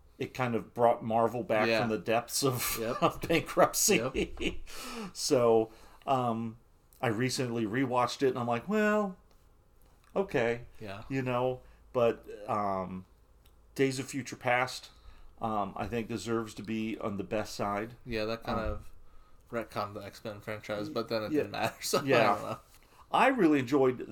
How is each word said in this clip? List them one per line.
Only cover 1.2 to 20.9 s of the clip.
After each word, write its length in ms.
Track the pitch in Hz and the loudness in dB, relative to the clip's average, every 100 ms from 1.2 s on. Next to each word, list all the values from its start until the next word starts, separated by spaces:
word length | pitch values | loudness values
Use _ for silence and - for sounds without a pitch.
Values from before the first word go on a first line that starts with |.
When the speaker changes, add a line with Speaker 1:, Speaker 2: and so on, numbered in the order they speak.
| 113 120 | 2 2
Speaker 1:
back 240 | 101 110 110 | 0 2 4
Speaker 2:
Yeah. 140 | 113 | 4
Speaker 1:
from 80 | 113 | 2
the 100 | 107 | -2
depths 440 | 101 113 - - | 2 0 0 0
of, 320 | 139 123 - - | 0 0 -2 -4
Speaker 2:
Yep. 160 | 113 135 | -4 0
Speaker 1:
<laughs> 20 | |
of 180 | 170 - | 0 0
bankruptcy. 760 | - 165 - - 165 - - 190 123 - 185 - | 0 0 2 4 4 6 4 4 2 -2 -4 -2
Speaker 2:
Yep. 160 | 196 - | -4 -4
Speaker 1:
<laughs> 520 | - - 247 233 202 | -10 -12 -10 -10 -10
So, 580 | - - 135 120 113 110 - - - - | -6 2 6 8 6 4 -4 -20 -12 0
um, 500 | 131 123 113 113 113 _ _ _ - | 0 2 -2 -6 -10 _ _ _ -4
I 60 | 120 | -2
recently 560 | 107 127 127 123 117 107 | 0 0 -2 -2 -2 -2
rewatched 560 | 120 135 123 123 - | 0 0 2 0 2
it, 60 | 135 | 0
and 100 | 127 | 2
I'm 80 | 120 | -2
like, 220 | 117 175 | -2 0
"Well, 480 | 214 214 214 196 185 _ _ _ _ _ _ - _ _ | 2 2 2 0 -6 _ _ _ _ _ _ -20 _ _
okay." 460 | 185 196 143 117 120 123 - | -4 -2 0 0 -2 -8 -16
Speaker 2:
Yeah. 240 | 104 101 - | -12 -12 -6
Speaker 1:
You 140 | 135 | -4
know, 380 | 127 123 127 127 - - - | -2 0 0 -2 -10 -20 -6
but, 320 | 127 117 110 - 107 104 | 2 2 2 -6 -14 -4
um, 600 | 110 101 95 92 92 92 _ _ - - - - | -2 0 -2 -4 -8 -14 _ _ -20 -20 -20 -14
Days 240 | - 135 131 | 0 0 0
of 80 | 127 | -6
Future 300 | 143 127 - | -8 -10 -6
Past, 540 | 127 123 127 - - - - - - - | 0 0 0 -4 -16 -20 -20 -20 -20 -8
um, 320 | 113 107 98 - | -4 -2 -4 -4
I 100 | 104 | -6
think 200 | 120 107 | -4 -4
deserves 440 | 113 107 117 110 | -6 -2 -4 -4
to 80 | 107 | -10
be 360 | 101 110 110 - | -6 -4 -4 -4
on 160 | 110 101 | -6 -6
the 80 | |
best 300 | 95 110 104 | -4 -4 -4
side. 400 | - 104 101 113 123 | -4 -4 -2 -6 -10
Speaker 2:
Yeah, 220 | 131 110 107 | -8 -4 -4
that 160 | 113 | -6
kind 160 | - 113 | -4 -4
Speaker 1:
Um, 60 | 110 | -2
Speaker 2:
of 140 | 107 - - - - - - - | -4 -8 -16 -18 -20 -20 -20 -8
retconned 440 | 117 107 117 101 | -8 -6 -6 -6
the 100 | 104 | -8
X-Men 360 | 98 - 117 104 | -12 -12 -12 -12
franchise, 480 | 107 107 - 104 104 | -10 -10 -6 -6 -4